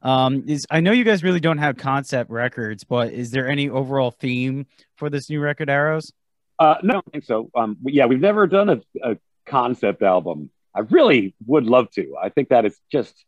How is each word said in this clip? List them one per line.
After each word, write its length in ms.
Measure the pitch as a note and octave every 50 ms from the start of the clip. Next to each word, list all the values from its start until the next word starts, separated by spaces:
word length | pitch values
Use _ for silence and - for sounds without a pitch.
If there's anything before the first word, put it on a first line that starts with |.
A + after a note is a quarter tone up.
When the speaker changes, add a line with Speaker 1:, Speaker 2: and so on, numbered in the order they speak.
| _
Speaker 1:
Um, 400 | C3 C3 C3 C3 C3 C3+ C#3 - C#3+
is, 180 | D3+ C#3+ - -
I 100 | - D#3+
know 100 | E3 F#3
you 120 | A3 B3 A#3+
guys 200 | A3+ G#3+ F#3 D#3
really 160 | F#3 F3+ F3
don't 180 | D#3 E3 D#3+ D3
have 200 | D3+ D3 C3 -
concept 520 | - C3+ C3+ C#3 C3+ - - B2+ A#2 -
records, 540 | A2+ A#2 A#2+ B2 - - A#2 G#2+ G#2+ G2 -
but 300 | _ B2 A#2+ A#2 A2+ -
is 180 | A#2+ B2 A2+
there 160 | A#2 C3 C3 B2+
any 220 | D3 C#3+ C#3+ C#3+
overall 420 | A#2+ C3 C3+ B2+ C#3 C#3 C3 B2
theme 560 | - _ - C3 B2 B2 B2+ C3 C3 C#3 C#3 _ _ _ _ _ _
for 140 | _ D3+ D3
this 200 | C#3+ C#3+ C3+ -
new 100 | D3+ D3+
record, 300 | D3 D3 D3 _ D#3 C#3
Arrows? 420 | C#3 C#3+ D3 D#3 D#3 D#3+ D#3 - _ _ _ _ _ _ _ _ _ -
Speaker 2:
Uh, 160 | E3 D#3 D#3+ E3 -
no, 80 | G3
I 20 | C4
don't 180 | D4+ - -
think 120 | - D3+ -
so. 260 | _ A#2+ G#2+ A2+ - _
Um, 220 | - A2+ G#2+ G#2 - B2
we, 100 | C3+ C#3+
yeah, 140 | C#3+ C3+ A#2
we've 120 | C3 B2+
never 280 | D3+ G3+ G#3 G#3+ G#3 E3+
done 220 | E3 G3 G#3 G#3
a, 120 | E3 A2+ - _ _ - - B2
a 60 | G#2+ - _ _ _ _ _
concept 560 | - - C3 B2 A#2+ B2 - - G#2 F#2+ -
album. 480 | A2 G2 F#2 F2+ D#2 F2 E2 D2 D2+ C2+ _ _ _ _ _
I 60 | G2+
really 540 | G#2+ A2 - F4 D4+ A3+ D3+ B2 G2 F#2+ - _ G#2+
would 200 | A2 C#3 D#3 B2
love 240 | A2 B2 B2+ A#2+ -
to. 240 | _ - F2 C2+ C2+ C#2+
I 80 | F2 G2
think 200 | - - C3+ -
that 160 | C3+ A#2+ A2
is 120 | G#2 - _ _ _
just 220 | - C#3+ A2+ - _ _ _